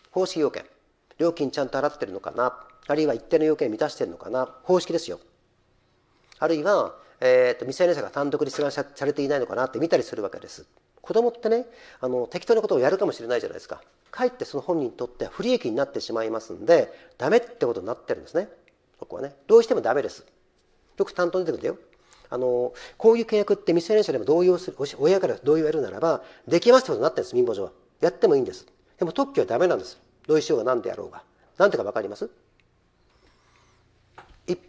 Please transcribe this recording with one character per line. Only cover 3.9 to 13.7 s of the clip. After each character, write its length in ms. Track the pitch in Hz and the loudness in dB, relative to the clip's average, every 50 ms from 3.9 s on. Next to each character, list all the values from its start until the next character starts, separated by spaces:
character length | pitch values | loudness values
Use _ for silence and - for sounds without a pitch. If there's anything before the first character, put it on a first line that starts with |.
| - | -2
て 100 | - 127 | -4 -6
る 60 | 85 | -6
の 60 | 85 - | -6 -10
か 120 | - 98 | -10 -6
な、 160 | 117 127 131 - - - - | -4 -4 -4 -4 -8 -10 -2
方 160 | - 180 180 | 0 0 0
式 140 | - - 165 | 2 -2 -4
で 60 | 165 | -4
す 100 | - - | -4 -6
よ。 100 | 87 - - _ _ _ _ _ _ _ _ _ _ _ _ _ _ _ _ _ _ _ _ _ - _ | -10 -14 -14 _ _ _ _ _ _ _ _ _ _ _ _ _ _ _ _ _ _ _ _ _ -6 _
あ 100 | 151 160 | -2 0
る 80 | 165 | 0
い 80 | 147 151 | 0 2
は、 320 | 196 202 160 110 - - - - - _ _ | 2 2 2 0 -2 -6 -12 -20 -20 _ _
え 340 | 127 127 127 127 127 123 120 | 2 4 6 6 6 4 2
ー 40 | - | -2
と、 60 | - | -4
未 100 | 131 135 | -8 0
成 120 | - 185 175 | 2 2 2
年 80 | 170 | 2
者 60 | 147 | 0
が 80 | 104 98 | -2 -6
単 200 | - 143 143 143 | -4 -4 -2 -2
独 140 | 147 147 151 | 0 -2 -2
で 80 | 135 | -2
出 100 | - - | -2 -2
願 100 | 147 139 | -2 -2
さ、 140 | - 143 139 - - | -2 -4 -8 -8 -8
さ 120 | - 135 | -4 -2
れ 80 | 143 143 | -2 -2
て 100 | 151 143 | -2 -2
い 40 | 135 | -2
な 100 | 147 135 | 0 -2
い 20 | |
の 80 | 120 - | -2 -2
か 80 | 95 | -2
な 100 | 117 131 | -2 -2
っ 60 | 127 | -2
て 80 | - - | -2 -4
見 100 | 156 165 | 0 2
た 80 | 185 143 | 2 0
り 60 | 120 | 0
す 120 | - - | -2 -6
る 60 | 110 | -6
わ 80 | 101 95 | -6 -6
け 100 | - - | -8 -12
で 80 | - - | -14 -16
す。 180 | - - - - _ _ _ _ _ _ | -18 -20 -20 -20 _ _ _ _ _ _
子 120 | - - - | -12 -2 0
供 160 | 220 240 240 | 0 2 0
っ 20 | |
て 180 | 233 233 - 220 | -2 -2 -2 -2
ね、 160 | 226 240 247 - - - - - - - | 0 0 -2 -6 -14 -20 -20 -20 -14 -8
あ 60 | 127 127 | -6 -4
の、 200 | 127 127 117 - | -4 -4 -4 -4
適 180 | - 175 - | -8 -8 -2
当 80 | - 226 | 0 2
な 80 | 220 | 2
こ 60 | - - | 2 2
と 80 | 190 | 2
を 40 | 131 | 2
や 100 | 127 143 | 4 2
る 80 | 190 190 | 2 2
か 80 | 202 | 0
も 80 | 160 - | -2 -4
し 80 | - | -6
れ 60 | 117 117 | -6 -4
な 100 | 123 113 | -4 -2
い 20 | |
じ 60 | 107 | -4
ゃ 40 | - | -6
な 40 | 87 | -8
い 20 | |
で 60 | 90 | -12
す 60 | - | -14
か。 140 | - | -14